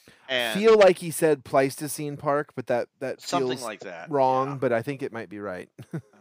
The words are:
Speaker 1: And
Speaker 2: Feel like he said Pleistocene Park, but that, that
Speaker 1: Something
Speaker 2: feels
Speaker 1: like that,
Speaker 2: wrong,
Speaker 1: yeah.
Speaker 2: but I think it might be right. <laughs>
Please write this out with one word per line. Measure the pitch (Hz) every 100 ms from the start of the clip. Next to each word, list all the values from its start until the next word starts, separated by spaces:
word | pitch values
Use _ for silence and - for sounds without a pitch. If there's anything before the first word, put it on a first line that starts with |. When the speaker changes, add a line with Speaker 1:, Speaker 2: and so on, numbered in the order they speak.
| _ _ -
Speaker 1:
And | - - 196
Speaker 2:
Feel | 226 214
like | 190 175
he | 170
said | - 160 143 -
Pleistocene | 139 135 - 151 - 147 139
Park, | 147 143 151 -
but | 120
that, | 120 - _
that | 131 -
Speaker 1:
Something | - 139 127
Speaker 2:
feels | 127
Speaker 1:
like | 117 101
that, | 98 85 82
Speaker 2:
wrong, | 143 131 131 135
Speaker 1:
yeah. | 139
Speaker 2:
but | 131
I | 117
think | 143 139
it | 135
might | 113 90
be | 104
right. | 101 90 - - -
<laughs> | 160 - _